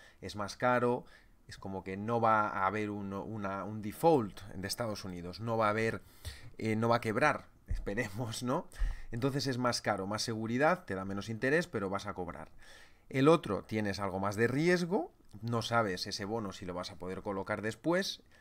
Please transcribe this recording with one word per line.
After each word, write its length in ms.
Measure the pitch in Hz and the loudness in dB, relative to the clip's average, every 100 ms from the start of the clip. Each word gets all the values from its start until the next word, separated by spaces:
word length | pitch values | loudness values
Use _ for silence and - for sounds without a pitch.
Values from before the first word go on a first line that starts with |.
| - - | -20 -14
es 140 | 95 | -10
más 220 | 101 98 - | -6 -8 0
caro, 480 | 123 123 120 123 - - - - - | 2 4 4 2 -4 -18 -20 -20 -20
es 100 | - | -14
como 280 | 98 95 | -8 -8
que 120 | 95 98 | -6 -6
no 240 | 107 117 | -2 4
va 280 | 113 110 104 | 6 6 4
a 180 | 98 95 | 2 2
haber 240 | 107 104 | 2 -2
un, 220 | 104 98 | -4 -6
una, 500 | 98 - 110 98 98 | -6 -6 -6 -4 -4
un 200 | 95 110 | -6 -6
default 580 | 104 - 165 147 101 - - 95 | -6 2 6 6 2 -6 -12 -6
de 100 | 98 | -4
Estados 380 | - 117 101 | -2 -4 -4
Unidos, 340 | 98 87 87 90 | -6 -8 -8 -6
no 180 | 117 113 | -2 4
va 120 | 107 | 4
a 20 | |
haber, 320 | 107 113 104 - - - - - - | 4 2 0 -8 -14 -12 -12 -14 -4
eh, 160 | 110 | 0
no 140 | 110 117 | 2 4
va 80 | 117 | 4
a 40 | |
quebrar, 460 | 113 107 147 - - - | 2 2 4 2 -4 -14
<laughs> 100 | - | -4
esperemos, 760 | - - 101 107 107 117 117 | -4 -2 -2 -2 -2 -4 -4
¿no? 240 | 123 156 - - - - - | -2 -2 -4 -2 -2 -2 -6
Entonces 340 | 120 135 139 131 | -2 0 0 -2
es 120 | 120 | 0
más 220 | 123 117 | 0 0
caro, 280 | 117 101 95 | 0 0 0
más 140 | 107 | -2
seguridad, 600 | - 110 113 120 151 175 | -2 -2 0 4 4 4
te 120 | - 95 | 0 -4
da 80 | |
menos 240 | 95 101 104 | -2 -4 -4
interés, 400 | 110 131 160 170 | -2 2 2 2
pero 200 | 113 95 | -2 -2
vas 180 | 98 101 | -2 -4
a 80 | |
cobrar. 360 | 92 85 73 78 - - - - - - | -6 -6 -8 -12 -16 -18 -20 -20 -20 -4
El 180 | 135 143 | 4 6
otro, 340 | 165 131 95 | 6 4 -4
tienes 380 | - 110 104 95 | -2 -2 -2 -2
algo 180 | 98 92 | -2 -2
más 160 | 98 | 0
de 140 | 101 117 | 2 2
riesgo, 640 | 131 170 180 170 220 359 - - 101 | 4 2 2 2 -2 -2 -10 -20 -8
no 220 | 117 117 | -2 -2
sabes 460 | 110 117 107 90 101 | 2 2 2 0 -4
ese 160 | - | -4
bono 280 | 101 113 101 | -4 -4 -4
si 140 | - 90 | -8 -6
lo 80 | |
vas 160 | 87 90 | -6 -8
a 60 | 87 | -8
poder 260 | 92 92 | -8 -6
colocar 400 | 104 98 95 107 | -4 -4 -2 -2
después, 640 | 107 - 156 175 196 - - - | -2 -2 0 2 0 -6 -12 -20